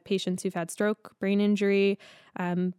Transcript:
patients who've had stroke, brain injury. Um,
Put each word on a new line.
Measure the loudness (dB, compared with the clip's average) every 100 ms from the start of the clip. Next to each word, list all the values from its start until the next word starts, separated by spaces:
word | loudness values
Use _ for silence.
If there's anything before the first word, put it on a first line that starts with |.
| -4
patients | -4 -2 -4
who've | -4
had | -6 -8
stroke, | -2 -2 -2 -8 -6
brain | 0 2
injury. | 2 2 2 4 2 0 -8 -20 _ -6
Um, | -4 -2 -2